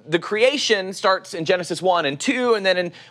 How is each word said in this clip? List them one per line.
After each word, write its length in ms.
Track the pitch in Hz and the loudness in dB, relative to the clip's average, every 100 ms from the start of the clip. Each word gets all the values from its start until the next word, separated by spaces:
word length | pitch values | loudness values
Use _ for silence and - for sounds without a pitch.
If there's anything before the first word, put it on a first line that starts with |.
| 127 | -4
the 140 | 170 | -4
creation 720 | - 214 247 285 - 208 185 | -2 2 2 2 0 0 -2
starts 420 | 190 202 185 - | -2 0 0 -2
in 100 | 180 | -6
Genesis 380 | 160 185 170 160 | 0 0 -2 -2
one 240 | 180 175 147 | 0 2 0
and 140 | 143 | -2
two, 340 | - 247 247 | -2 0 2
and 100 | 220 | 2
then 120 | 190 180 | 2 0
in, 160 | 175 - - | -2 -8 -8